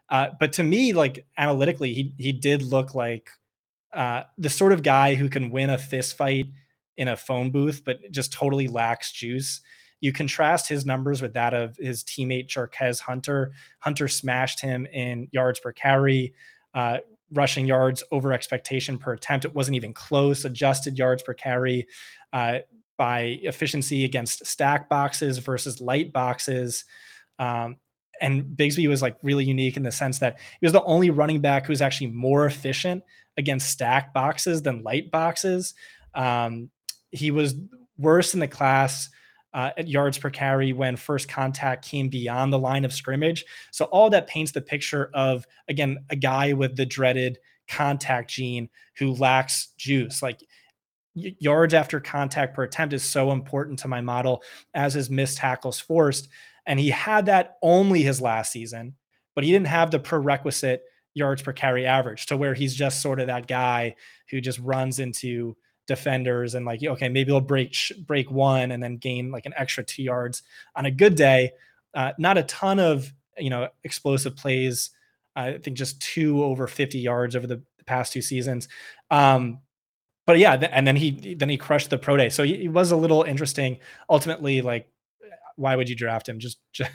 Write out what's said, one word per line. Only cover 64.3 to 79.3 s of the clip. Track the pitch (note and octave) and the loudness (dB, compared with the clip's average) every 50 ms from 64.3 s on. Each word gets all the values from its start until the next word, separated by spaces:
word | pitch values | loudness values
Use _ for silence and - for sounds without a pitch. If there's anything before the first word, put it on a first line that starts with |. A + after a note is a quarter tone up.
| - C3 | -8 -6
just | A#2+ C3 B2 B2 | -6 -6 -6 -6
runs | B2 C3 C3+ C3 C3 C3 B2+ C3 | -4 -4 -2 -2 -2 -2 -2 -4
into | C3+ B2+ A#2 - - B2+ A#2+ A#2+ A#2+ A#2 A#2 - _ _ _ _ _ | -6 -6 -6 -6 -6 -4 -4 -4 -4 -6 -8 -12 _ _ _ _ _
defenders | - C3+ C3 - D3 C3 B2+ B2+ B2+ B2 A#2+ B2 A#2+ A#2 | -4 -4 -2 0 -2 -2 0 0 0 0 0 -2 -4 -4
and, | B2 B2 | -6 -6
like, | A#2+ A#2 A#2 C#3+ | -6 -6 -4 -4
okay, | D3 C3+ - C#3 B2 | -4 -2 -2 -2 0
maybe | B2+ C3+ C3+ C3+ | 0 0 2 4
he'll | C#3+ C#3 | 2 2
break, | C3+ C#3 C#3+ C3+ B2+ B2+ - | 2 2 2 0 0 0 -2
sh-, | - - - - G3 D#3+ | -4 -4 -4 -6 -10 -8
break | - D3+ C#3+ B2+ C3+ | -2 -2 -2 -2 -2
one | C3+ C3+ C3+ C3+ C3+ C3 B2 B2+ | 0 2 2 4 4 2 0 -2
and | B2+ A#2+ B2 | -4 -6 -6
then | A#2+ B2 | -8 -8
gain, | A#2 - C3 B2 B2 B2 C3 | -8 -6 -6 -4 -4 -6 -6
like, | C3+ A#2+ - | -8 -10 -12
an | C#3 - | -10 -6
extra | D3 C3+ C3+ - - - | -6 -6 -4 -4 -6 -8
two | - - - C3+ | -10 -8 -6 -4
yards | C3 B2 B2 B2 B2 B2 - - _ - - - _ _ | -4 -2 -2 -4 -6 -8 -10 -14 _ -20 -20 -20 _ _
on | C3 C3+ | -4 -2
a | C#3 | -2
good | C3 C3 G3 G#3 F3 | 4 6 6 6 8
day. | D3+ D3+ C3+ C3 B2+ B2+ B2 - _ _ _ _ _ _ _ - | 8 8 8 8 8 6 2 -2 _ _ _ _ _ _ _ -4
Uh, | C#3+ C3 C3+ - - | -4 -4 -4 -2 0
not | D#3 F3+ G3 | 2 4 4
a | F3+ D3 | 4 2
ton | - - - G3 F#3+ G3 G3 | 0 -4 -2 0 0 2 4
of, | F#3 E3 D3+ C3+ C3 - - _ _ _ _ - | 4 4 2 2 -2 -8 -14 _ _ _ _ -8
you | D#3+ C3+ | -6 -4
know, | B2+ B2 B2 - - _ - | -4 -4 -4 -6 -8 _ -12
explosive | - - - - C#3+ C#3 C3 C3+ C3+ C3+ | -12 -12 -4 -2 0 0 0 0 -4 -8
plays. | - - C#3 C3 C3 B2+ C3 A#2+ A#2+ - - - _ _ _ _ _ _ _ _ | -6 -2 0 0 2 0 0 -2 -4 -6 -8 -10 _ _ _ _ _ _ _ _
I | C3+ B2+ B2+ - | -8 -6 -6 -8
think | - - C#3+ C3 | -8 -8 -10 -6
just | A#2+ C3+ C3 - - | -6 -6 -8 -8 -8
two | - - - E3 D#3 D3+ D3 C#3+ D3 | -10 -6 -2 0 2 2 2 2 2
over | C#3 C3 B2+ C3 | 0 0 -2 -4
fifty | A#2+ - - C#3+ C3+ - C3 | -6 -2 -2 -2 -2 -2 -4
yards | B2 A#2+ A#2+ A#2+ B2 A#2+ A#2+ | -2 0 0 0 -2 -2 -2
over | B2 A#2+ | -4 -4
the | B2 B2 A#2 - _ _ _ _ | -4 -8 -8 -10 _ _ _ _
past | - B2+ B2+ A#2+ - - | -4 -2 -2 -2 -4 -6
two | C3 | -6
seasons. | A#2 - C#3 B2+ A#2+ C3+ B2+ A#2+ - - - - - - - _ _ _ | -6 -4 -4 -4 -4 -4 -4 -6 -8 -12 -18 -20 -20 -20 -20 _ _ _
Um, | D3+ D3 C#3+ C3+ | 4 6 8 8